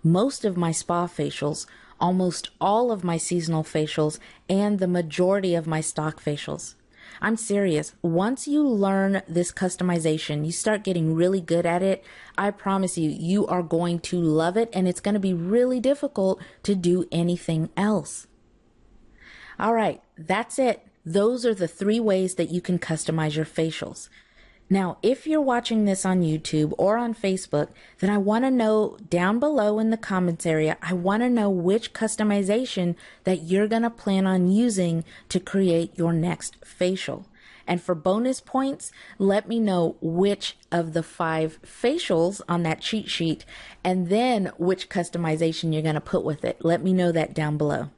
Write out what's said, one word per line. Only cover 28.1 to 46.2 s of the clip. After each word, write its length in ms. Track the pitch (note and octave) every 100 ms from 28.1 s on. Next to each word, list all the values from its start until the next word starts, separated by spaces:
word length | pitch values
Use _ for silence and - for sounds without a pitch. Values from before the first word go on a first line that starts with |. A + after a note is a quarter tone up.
I 80 | G#3
wanna 320 | G3 A3 C4+
know 460 | B3+ A3 G#3+ G#3 - -
down 300 | F3 F#3 A#3
below 400 | D4 C#4+ G#3 G#3+
in 100 | A3
the 80 | A3
comments 480 | - F#3 F3+ E3+ E3+
area, 320 | D#3 D#3 -
I 140 | D#3+
wanna 340 | F3+ F3+ G#3 B3
know 220 | A#3+ G3+
which 420 | F#3 E3+ G#3+ -
customization 1000 | - A3 - G#3+ G3+ F#3+ A3 B3+ - F3 E3+ - -
that 220 | - F3+ E3
you're 220 | G3 G#3
gonna 220 | A3+ A#3
plan 380 | A3+ - F#3+ F#3+
on 240 | F#3 F3+
using 540 | G3+ A#3+ G3 F3 E3 E3 - _
to 100 | F3+
create 580 | - G3 F#3+ E3 E3+ -
your 160 | E3+
next 500 | E3+ E3+ D#3+ - -
facial. 600 | - - F3+ F#3+ - - - - - - -
And 160 | F3
for 140 | - E3+
bonus 460 | F#3 G3+ B3 C4
points, 500 | - C4 C4+ - - - - -
let 300 | G3 G3+ G#3+
me 120 | A#3
know 360 | G#3+ F3+ E3 -
which 540 | E3 E3 G3 G3+ - - _
of 220 | F3 E3
the 80 | E3
five 580 | D#3+ - E3 D#3+ D#3+ -
facials 760 | - - A#3+ E4 - E3+ F3 G3+ -
on 140 | F3
that 180 | E3 D#3
cheat 300 | - A3 -
sheet 360 | - E3 D#3 - - - -
and 260 | F3+ F#3 F3
then 420 | G#3 B3+ A3+ F3+ -
which 280 | F3 F#3 -
customization 840 | F#3+ F3 F3 E3+ D#3 E3 D#3+ E3
you're 80 | D#3
gonna 180 | D#3 D3+
put 240 | - F#3+